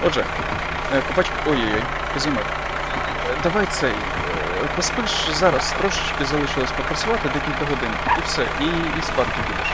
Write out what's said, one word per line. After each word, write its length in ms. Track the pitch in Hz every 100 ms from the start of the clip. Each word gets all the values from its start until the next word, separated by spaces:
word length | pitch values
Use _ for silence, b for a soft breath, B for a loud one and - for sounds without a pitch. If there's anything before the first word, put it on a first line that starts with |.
| 175
Отже, 180 | 143 92 - - - - - -
е, 80 | 139 -
копачку, 260 | - 180 - 151
ой-ой-ой, 360 | 139 110 104 - - -
Казимир. 300 | 139 147 131 101 - - - - - - - -
Е, 60 | 123
давай 240 | 175 202 190
цей, 260 | - 139
е, 760 | 107 - - - - - 92 143 170
поспиш 340 | 180 - 214 - -
зараз, 420 | 156 180 135 - -
трошечки 460 | 196 - - -
залишилось 460 | 135 151 143 - 127
попрацювати, 580 | - 143 160 208 226 147
декілька 300 | 143 143 147
годин, 260 | 147 139 120 107 - -
і 20 | -
все, 160 | - 120 -
і, 40 | 151 170 165 160
і 40 |
спати 280 | - - 120 - -
підеш. 200 | - -